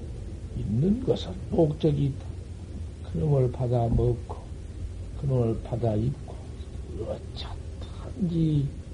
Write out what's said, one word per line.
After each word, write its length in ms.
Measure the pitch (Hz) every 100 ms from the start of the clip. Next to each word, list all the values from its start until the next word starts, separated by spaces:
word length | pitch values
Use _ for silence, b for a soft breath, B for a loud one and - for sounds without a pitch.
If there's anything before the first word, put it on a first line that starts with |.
| - - - - - -
있는 460 | 113 113 180 240
것은 280 | - 107 90 - -
목적이 560 | - 156 151 160 143 139
있다. 200 | - - - - - - - - - -
그놈을 400 | 165 156 139 123
받아 360 | - 123 120 117
먹고 480 | 120 120 117 - - - - - - - - - -
그놈을 380 | 139 127 113 104
받아 300 | - 117 117 107
입고 400 | 123 - - - - - - - - - -
어차든지 1600 | - - - - - - - - - - - 170 165 160 147 139 - -